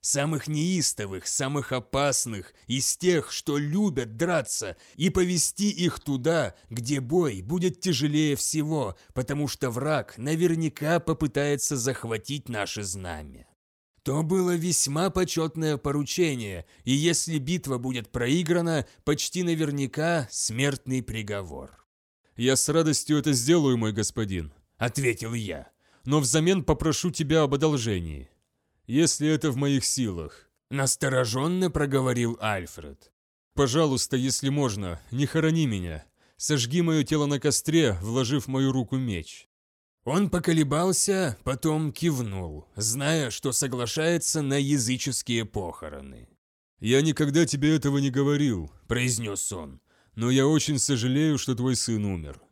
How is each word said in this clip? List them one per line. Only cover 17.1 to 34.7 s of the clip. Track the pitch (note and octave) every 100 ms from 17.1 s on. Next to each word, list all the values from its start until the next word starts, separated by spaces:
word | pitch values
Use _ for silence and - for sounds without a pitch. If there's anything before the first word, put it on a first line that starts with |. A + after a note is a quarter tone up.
| E3 E3 D#3
битва | C3 F3+ C#3 B2+
будет | B2+ B2+ G#2
проиграна, | B2 A#2 E3 F3 F3 E3+ D#3 - -
почти | - D3+ - F3+
наверняка | F3 D#3+ D3+ C#3+ C3+ - D#3+ E3+ A#2+
смертный | - B2 A2+ C#3+ C#3 B2+ C3
приговор. | - A2 G#2 G2+ F2 C2+ C2+ - _ _ _ _ _ -
«Я | B2+ C3+
с | -
радостью | D#3+ D#3 C#3 - D3+
это | D3+
сделаю, | B2+ B2 E3+ C#3 B2
мой | G#2+
господин», | G#2 G#2 - G#2 F#2 D2+ - _ _
ответил | A#2 C#3+ B2+ A2 A2+
я, | A#2 G2+ D2 - _ _ _
«но | C3 D3
взамен | B2+ D#3 E3 F#3+
попрошу | C#3 D3+ D#3 C#3+ F3+
тебя | C#3 C#3+ D#3+
об | C#3+
одолжении, | C#3 D#3 C#3+ A2+ F#2 E2 C#2+ - _ _ _ _ _ -
если | C3 E3 - D3+
это | D#3 D#3
в | B2+
моих | C#3+ C#3
силах», | - C3 A2+ E2+ D2+ - _ _ _
настороженно | C#3 C3+ - C#3 C3 A#2 B2+ D#3 F#3 F#3
проговорил | D3+ C#3+ C3+ C3 A#2+ A#2 A#2
Альфред. | G#2+ G2 E2+ - D2 - _ _ _ _ _
«Пожалуйста, | - C3+ D3 D#3 B2+ - B2+
если | C3 - C3+
можно, | C#3+ C3